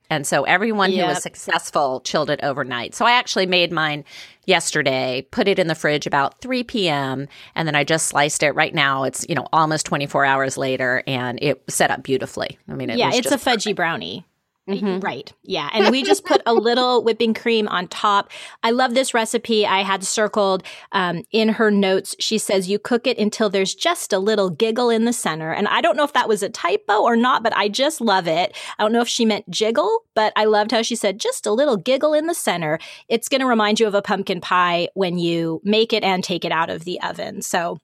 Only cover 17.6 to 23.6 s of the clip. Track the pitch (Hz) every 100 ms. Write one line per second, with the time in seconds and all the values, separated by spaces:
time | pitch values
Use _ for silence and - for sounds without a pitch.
17.6 | 214 180 175 - 214 202 202 - - -
18.6 | 233 240 254 240 262 240 220 233 233 220
19.6 | 208 190 196 190 190 - 214 214 196 190
20.6 | - - - 190 180 170 - 220 220 220
21.6 | 214 202 190 190 - - - 214 - 196
22.6 | 180 208 - 240 262 - 208 - 214 196